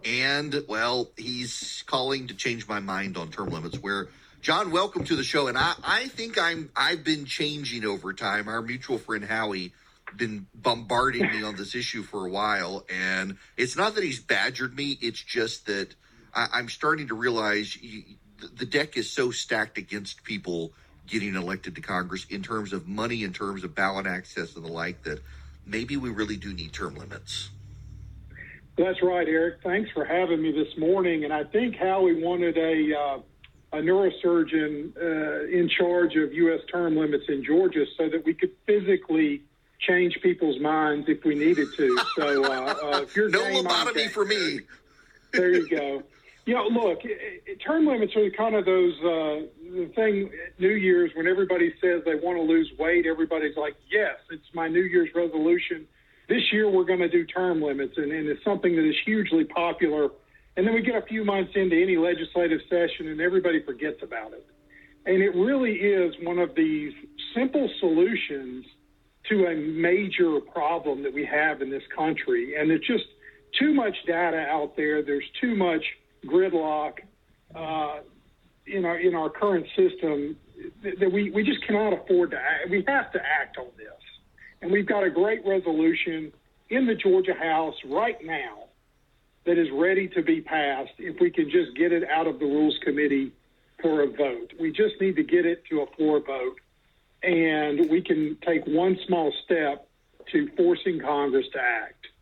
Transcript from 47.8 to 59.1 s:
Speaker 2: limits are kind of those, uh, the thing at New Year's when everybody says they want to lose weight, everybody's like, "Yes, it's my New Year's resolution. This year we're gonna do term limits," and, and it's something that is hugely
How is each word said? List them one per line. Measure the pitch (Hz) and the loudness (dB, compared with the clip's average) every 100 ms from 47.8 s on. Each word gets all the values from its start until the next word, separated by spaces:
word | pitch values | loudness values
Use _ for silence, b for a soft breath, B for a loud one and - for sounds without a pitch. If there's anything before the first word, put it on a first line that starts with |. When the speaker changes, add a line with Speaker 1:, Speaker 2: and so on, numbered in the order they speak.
Speaker 2:
limits | 311 247 208 220 | 4 2 0 2
are | 208 | 2
kind | 202 226 | 2 0
of | 214 | 2
those, | 185 185 175 147 | 2 4 4 2
uh, | 165 165 156 151 160 _ 170 | 0 0 0 -2 -6 _ -10
the | 185 165 | -6 -4
thing | - 220 202 196 - - | 0 2 2 -2 -8 -16
at | - | 0
New | 185 | 2
Year's | 214 185 175 170 | 4 4 4 4
when | 160 165 | 2 0
everybody | 185 190 180 170 - | 2 2 2 2 2
says | 180 175 | 2 2
they | 165 | 0
want | 151 170 175 | 0 0 0
to | |
lose | 160 165 156 - | 4 4 2 -2
weight, | 160 175 165 | 2 2 2
everybody's | 160 160 165 151 151 | 0 0 0 -2 -2
like, | 147 143 _ | -6 -6 _
"Yes, | 208 160 139 _ | 0 0 -4 _
it's | 160 - | -16 -10
my | 170 165 | -6 0
New | 170 | 2
Year's | 185 180 160 | 4 2 2
resolution. | 170 170 160 160 175 - 165 156 b b b b | 0 0 2 4 4 2 -8 -10 b b b b
This | 233 - | 0 2
year | 214 214 | 2 4
we're | 190 | 4
gonna | 175 185 170 | 4 2 4
do | 175 | 2
term | 165 185 185 165 | 2 0 0 2
limits," | 147 139 135 - | 0 -2 -2 -2
and, | 147 | -4
and | 160 151 | -2 -4
it's | 143 | -2
something | - 196 180 | 0 0 2
that | 165 | 4
is | 156 151 | 2 2
hugely | - | 0